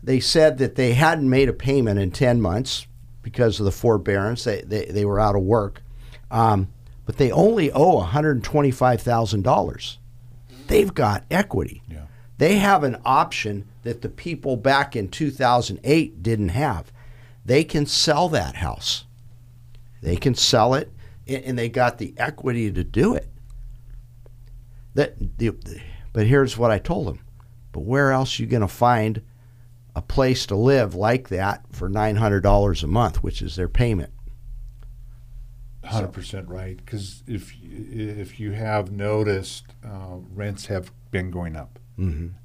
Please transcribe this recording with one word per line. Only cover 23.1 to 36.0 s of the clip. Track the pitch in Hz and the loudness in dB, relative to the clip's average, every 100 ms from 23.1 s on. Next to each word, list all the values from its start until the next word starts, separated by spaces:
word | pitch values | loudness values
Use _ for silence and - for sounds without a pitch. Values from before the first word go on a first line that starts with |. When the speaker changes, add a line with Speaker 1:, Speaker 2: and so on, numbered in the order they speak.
| 247 | 2
Speaker 1:
it. | - - - - - - - - - - - - - - - - - | -6 -16 -18 -16 -16 -16 -16 -18 -20 -20 -20 -20 -20 -20 -20 -20 -6
That, | - 143 - - - | -2 -2 -2 -6 -2
the, | 117 - - - - - - | -2 -2 -12 -14 -14 -14 -6
but | 113 107 | 0 4
here's | 139 135 110 | 4 4 2
what | 117 | 2
I | 104 | 2
told | - 180 123 | 0 -4 -4
them. | - - - - - - | -8 -14 -20 -20 -20 -14
"But | - | -10
where | 80 131 139 | -2 2 2
else | 131 131 - | 2 0 -4
are | |
you | 113 | 0
gonna | 120 101 | 0 0
find | - 120 120 110 110 - - - - - - - - | 2 4 4 2 -2 -8 -20 -20 -20 -20 -20 -12 -10
a | |
place | - - 131 127 - | -4 2 2 2 0
to | 101 | 2
live | 120 139 107 | 4 4 4
like | 85 107 127 127 | 0 0 0 -2
that | 90 98 - - | -2 -2 -4 -8
for | - 90 | -8 -4
nine | 101 107 107 | 0 0 2
hundred | 110 101 | 4 4
dollars | 98 101 101 87 | 6 6 4 0
a | 73 | 0
month, | 98 110 - | 2 2 0
which | - - | -2 -4
is | 92 90 | -8 -4
their | 87 | -2
payment?" | - 120 104 76 - - - - - - - - - - - - - - - - - | 2 2 0 -4 -12 -16 -16 -14 -14 -14 -16 -18 -18 -18 -20 -18 -16 -16 -18 -18 -16
Speaker 2:
Hundred | - 110 | -6 -4